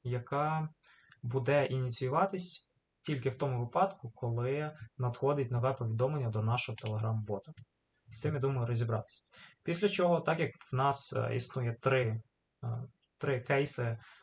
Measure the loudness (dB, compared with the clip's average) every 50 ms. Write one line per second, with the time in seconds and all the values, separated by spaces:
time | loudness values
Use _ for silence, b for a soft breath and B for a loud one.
0 | -6 -4 -4 -4 -4 -2 -2 0 0 0 0 -2 -2 -4 -8 _ b b b b
1 | b b b b b -2 -2 0 2 4 4 4 4 2 2 0 0 -2 -2 -2
2 | -2 0 2 2 2 2 0 -4 -6 -6 -10 -12 -14 _ _ _ _ _ _ _
3 | -6 -4 -4 -2 -2 -2 -2 -2 -2 -2 0 0 -2 0 2 2 2 2 2 -4
4 | -14 -14 -10 -6 -4 -2 0 0 0 0 0 0 -2 -4 -6 B B B B -2
5 | -2 -2 -2 0 0 2 2 2 0 0 0 2 2 2 0 0 -2 -2 0 2
6 | 2 2 2 0 -2 0 0 0 2 2 0 0 -2 -4 -6 -6 -4 -2 -2 0
7 | 0 0 0 -2 -2 -4 -4 -6 -6 -10 -16 -20 -20 -20 _ _ _ _ _ _
8 | _ -16 -8 -4 -2 -2 0 0 0 0 0 0 0 0 0 0 0 0 0 -2
9 | -4 -6 -14 -20 _ _ B B B B B B -4 -4 0 2 2 2 4 4
10 | 4 4 4 4 2 2 0 0 0 -2 -4 -8 -10 -4 0 2 2 2 2 0
11 | -4 -4 -2 -2 0 0 0 -2 -4 -4 -4 -2 -2 -2 -2 0 2 2 4 4
12 | 4 2 0 -2 -6 _ _ _ _ _ _ _ -6 -6 -4 -4 -6 -10 -14 _
13 | _ _ _ -6 -2 0 0 0 0 2 2 2 2 0 0 -2 -2 -2 -2 -4
14 | B B B B